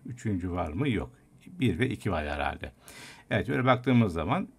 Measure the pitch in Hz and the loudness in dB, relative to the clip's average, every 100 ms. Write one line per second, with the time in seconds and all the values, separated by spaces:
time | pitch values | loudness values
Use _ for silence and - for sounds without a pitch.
0 | - 120 113 98 90 87 85 78 143 101 | -12 -6 -2 -2 -2 -2 -2 -2 0 0
1 | 65 - _ - - - 123 82 127 - | -2 -10 _ -20 -20 -2 0 2 0 0
2 | - 82 73 73 73 76 69 - - - | -2 -2 -2 -2 -2 -4 -12 -14 -20 -18
3 | - - - 120 95 139 127 123 123 123 | -18 -20 -2 -2 0 0 4 4 6 6
4 | 113 82 80 156 220 | 6 2 0 -2 -4